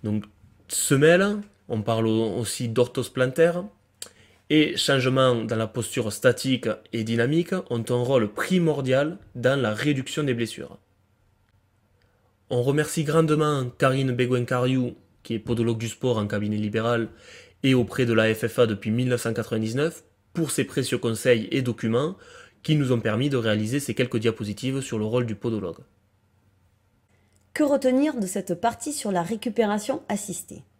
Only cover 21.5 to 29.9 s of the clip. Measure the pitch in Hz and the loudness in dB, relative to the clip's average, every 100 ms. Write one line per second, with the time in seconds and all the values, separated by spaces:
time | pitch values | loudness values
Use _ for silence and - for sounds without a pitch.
21.5 | 135 123 110 113 117 151 190 - - - | -2 -2 -2 0 0 -2 -6 -18 -20 -20
22.5 | _ - 151 135 123 110 107 143 135 110 | _ 0 0 2 0 0 0 0 0 0
23.5 | 107 107 135 139 117 123 120 113 110 104 | 0 0 -4 -4 -2 0 0 0 -2 -6
24.5 | 104 127 135 131 113 107 123 120 101 120 | -6 -4 -4 -4 -4 -2 0 -2 -4 -4
25.5 | 110 92 82 - _ _ _ _ _ _ | -4 -6 -10 -18 _ _ _ _ _ _
26.5 | _ _ _ _ _ _ _ _ _ _ | _ _ _ _ _ _ _ _ _ _
27.5 | - 294 277 254 254 302 254 185 220 - | 0 2 4 4 2 2 0 -4 -4 -4
28.5 | 175 226 233 - 285 220 180 170 226 247 | -2 -2 -4 -8 -6 -2 -2 -2 -4 -4
29.5 | 214 214 208 208 | 0 0 0 -2